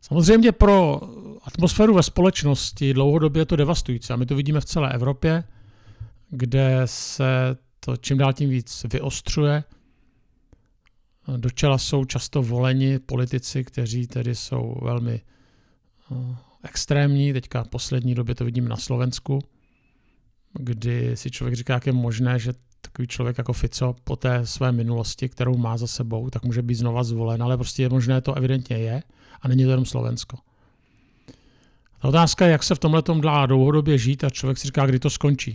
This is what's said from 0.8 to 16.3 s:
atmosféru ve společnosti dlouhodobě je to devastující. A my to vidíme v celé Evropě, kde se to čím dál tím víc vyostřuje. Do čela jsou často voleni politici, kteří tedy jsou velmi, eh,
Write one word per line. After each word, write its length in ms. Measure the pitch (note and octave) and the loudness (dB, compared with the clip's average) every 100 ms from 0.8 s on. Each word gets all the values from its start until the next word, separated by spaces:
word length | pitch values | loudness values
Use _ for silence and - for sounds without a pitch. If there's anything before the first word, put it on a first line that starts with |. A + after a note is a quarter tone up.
| E3+ C#3+ F#3 - - C#3+ | 6 0 -6 -16 -18 -16
atmosféru 500 | - - F3 - A3 | -12 0 0 4 6
ve 100 | G3 | 6
společnosti 880 | D#3 - F3+ - D3 C#3 - - C#3 | 4 4 2 2 0 0 -2 -4 0
dlouhodobě 480 | C3 C#3 D#3 D#3 D3+ | 2 2 2 2 0
je 40 | D#3+ | 0
to 100 | E3 | 2
devastující. 580 | C#3+ E3 - A#2+ - | 2 0 -2 -6 -4
A 20 | A#2 | -4
my 100 | B2+ | 0
to 100 | C#3 | 0
vidíme 260 | C#3+ D3+ | 0 0
v 40 | - | 0
celé 280 | E3 C#3 | -2 0
Evropě, 500 | B2+ B2 C3+ D#3+ E3 E3 - - - - - - - _ | 0 -2 0 0 0 -4 -18 -20 -20 -20 -20 -20 -20 _
kde 520 | C3+ B2 C3 C3+ C3 B2+ | -6 0 2 4 2 0
se 720 | - - - C3 C3 B2+ C3 _ _ | -4 -10 -2 0 0 0 -4 _ _
to 180 | - B2 | -8 -6
čím 200 | - C3+ | -2 0
dál 160 | C3+ | 2
tím 160 | C3 C#3+ | 2 0
víc 360 | B2+ A2+ - A#2 | -2 -4 -10 -6
vyostřuje. 680 | B2+ C#3+ - - - D3 D3 D3 _ _ _ _ _ _ _ _ _ _ _ _ _ _ _ - B2+ | -6 -6 -8 -4 0 0 0 -4 _ _ _ _ _ _ _ _ _ _ _ _ _ _ _ -8 -4
Do 120 | A#2+ | -4
čela 280 | - D3 C3+ | 0 2 2
jsou 280 | - C#3+ C3 | 0 -2 -2
často 360 | B2+ - D3 | -4 -4 -2
voleni 580 | A#2+ A#2+ B2+ C3 C3+ C3+ | 0 0 2 2 2 0
politici, 640 | - B2+ B2 B2+ - C3+ | -2 -4 -2 -4 -4 -6
kteří 440 | B2+ - A#2+ A#2+ A#2+ | -6 -6 -4 -4 -6
tedy 280 | B2+ A#2+ A#2 | -4 -4 -6
jsou 400 | - B2+ A#2 B2 | -6 -6 -6 -6
velmi, 400 | A#2+ A#2+ A#2+ A#2 - _ _ _ _ _ _ _ _ | -4 -4 -4 -6 -10 _ _ _ _ _ _ _ _
eh, 240 | B2+ B2 | -8 -8